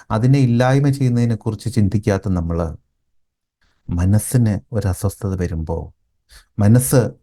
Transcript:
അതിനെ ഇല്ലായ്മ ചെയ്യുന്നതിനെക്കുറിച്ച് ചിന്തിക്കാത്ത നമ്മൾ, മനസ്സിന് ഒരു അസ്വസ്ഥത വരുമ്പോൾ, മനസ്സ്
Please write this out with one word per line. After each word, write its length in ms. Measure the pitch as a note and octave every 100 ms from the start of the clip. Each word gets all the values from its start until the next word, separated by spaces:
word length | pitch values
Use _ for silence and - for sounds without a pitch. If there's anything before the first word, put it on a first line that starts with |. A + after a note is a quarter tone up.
| -
അതിനെ 280 | A2 B2+ C#3
ഇല്ലായ്മ 460 | B2 A#2+ B2+ C#3 C#3+
ചെയ്യുന്നതിനെക്കുറിച്ച് 800 | C3+ B2+ A#2+ A#2 A2 A2+ G#2+ G#2+
ചിന്തിക്കാത്ത 580 | A2+ G2 G2+ G#2 F#2+ G2+
നമ്മൾ, 300 | F2 E2 E2+ E2 D#2 _ _ _ _ _ _ _ _ _ _ -
മനസ്സിന് 640 | E2+ F#2 G#2+ - B2 A2 F#2 -
ഒരു 160 | A2 G2
അസ്വസ്ഥത 460 | F2+ G2 - G2 F2+
വരുമ്പോൾ, 440 | F2 E2 D#2+ E2 - _ _ _ _ - _ -
മനസ്സ് 420 | G2+ B2 C3 C3+ G#2 -